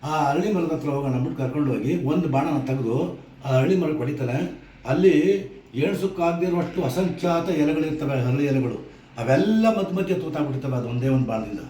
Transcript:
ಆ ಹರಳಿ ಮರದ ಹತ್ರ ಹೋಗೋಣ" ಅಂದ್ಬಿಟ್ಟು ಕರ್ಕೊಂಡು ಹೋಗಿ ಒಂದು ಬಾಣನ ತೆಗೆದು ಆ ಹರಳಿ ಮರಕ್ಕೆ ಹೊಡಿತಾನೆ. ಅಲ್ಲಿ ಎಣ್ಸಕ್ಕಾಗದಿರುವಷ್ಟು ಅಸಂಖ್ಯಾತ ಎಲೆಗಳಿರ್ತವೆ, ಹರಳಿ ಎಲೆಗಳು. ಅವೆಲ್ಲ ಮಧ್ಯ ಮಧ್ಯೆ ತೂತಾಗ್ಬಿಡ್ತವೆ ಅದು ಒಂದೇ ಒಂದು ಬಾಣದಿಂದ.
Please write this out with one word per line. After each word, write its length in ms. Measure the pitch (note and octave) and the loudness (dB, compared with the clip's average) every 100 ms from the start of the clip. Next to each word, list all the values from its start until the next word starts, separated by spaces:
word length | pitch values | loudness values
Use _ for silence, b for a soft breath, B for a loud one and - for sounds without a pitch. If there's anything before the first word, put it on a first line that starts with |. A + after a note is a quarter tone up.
ಆ 260 | D3 - - | -4 0 0
ಹರಳಿ 220 | C#3+ G3 | 0 0
ಮರದ 200 | F#3+ E3+ | 0 0
ಹತ್ರ 160 | D3+ C#3+ | -2 -2
ಹೋಗೋಣ" 240 | C#3 C#3 | -2 -2
ಅಂದ್ಬಿಟ್ಟು 300 | B2+ B2+ - | -2 -2 -2
ಕರ್ಕೊಂಡು 300 | B2+ D3 C#3+ | -4 0 0
ಹೋಗಿ 320 | A#2 B2+ E3+ | 0 0 -2
ಒಂದು 240 | C3 E3+ D#3+ | 0 0 0
ಬಾಣನ 300 | C3+ E3 C#3+ C3 | 0 0 -2 -2
ತೆಗೆದು 640 | C3+ A#2 B2 F3 - - - | -2 -2 -2 -2 -6 -18 -14
ಆ 40 | C3+ | 0
ಹರಳಿ 280 | C3 D3 F#3 | 2 4 2
ಮರಕ್ಕೆ 220 | D#3+ D#3 | 2 0
ಹೊಡಿತಾನೆ. 600 | B2 - B2 C3+ - - B B - | -2 -4 -2 -2 -4 -8 B B -2
ಅಲ್ಲಿ 220 | D3 F#3 D3+ E3+ G3 - - - | 4 6 6 4 2 -2 -16 -12
ಎಣ್ಸಕ್ಕಾಗದಿರುವಷ್ಟು 1080 | A#2 - F#3 F#3 F3 E3+ E3+ F3+ F3 D#3+ - | -2 0 0 -2 0 0 0 0 0 -2 -2
ಅಸಂಖ್ಯಾತ 680 | C#3 E3+ F#3 - - E3+ E3 | -2 0 -2 0 0 0 0
ಎಲೆಗಳಿರ್ತವೆ, 720 | D#3+ D3 D3+ D#3 - C#3 C3+ | 2 2 2 0 -2 -2 0
ಹರಳಿ 260 | B2 C3+ C#3+ | 0 2 2
ಎಲೆಗಳು. 460 | C3 A#2+ G#2+ - B B - | 2 0 -4 -10 B B -8
ಅವೆಲ್ಲ 480 | A#2 C#3 G3+ A3 A3+ G#3 | 2 2 4 4 4 2
ಮಧ್ಯ 160 | F#3 | -2
ಮಧ್ಯೆ 240 | F3+ F#3 F3+ | -2 0 -2
ತೂತಾಗ್ಬಿಡ್ತವೆ 580 | D#3+ D3 D3 C3 C3+ B2+ | -2 -4 -2 -2 -4 -4
ಅದು 120 | A2+ | -2
ಒಂದೇ 200 | B2 C3 | -2 2
ಒಂದು 180 | C3 A2+ | 2 2
ಬಾಣದಿಂದ. 340 | A2+ G#2+ G2 | -2 -4 -8